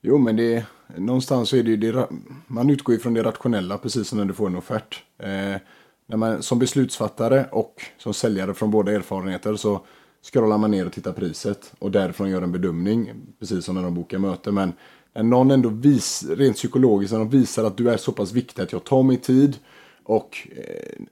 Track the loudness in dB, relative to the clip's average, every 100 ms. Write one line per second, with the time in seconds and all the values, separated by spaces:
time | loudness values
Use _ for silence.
0 | 4 4 4 4 2 0 -4 _ _ -8
1 | -2 -2 0 0 2 2 2 2 0 0
2 | -4 -6 -16 -20 -10 0 2 2 2 0
3 | 2 0 0 -2 -2 -2 -2 -6 -4 -4
4 | -4 -2 -2 -2 -2 -4 -4 -6 -6 -18
5 | _ _ -8 -6 -6 -6 _ _ _ _
6 | -6 -2 0 -2 -2 0 2 2 0 -2
7 | -6 -2 2 2 2 -4 -4 -8 -20 _
8 | -8 -2 -2 0 -2 -2 2 4 4 0
9 | -2 -6 -6 -6 -4 -2 -2 -2 -6 -20
10 | _ _ -2 2 4 4 2 0 -2 -6
11 | -10 -6 -6 -4 -6 -6 -12 _ 0 0
12 | 0 -2 -4 -2 -2 -2 -2 -2 -2 -2
13 | -4 -10 -20 -16 -8 -6 -4 -6 -4 -6
14 | -6 -4 -4 -4 -4 -2 -2 -4 -18 _
15 | _ -4 0 4 4 4 2 2 4 4
16 | 0 -8 -6 2 2 2 -2 4 4 4
17 | 2 -2 2 2 2 0 -2 2 2 2
18 | -2 -4 -2 -2 -4 -8 -6 -6 2 4
19 | 4 2 4 4 4 2 _ -20 -20 _
20 | -2 -2 -2 -18 -16 -16 -14 -12 -14 -14
21 | -16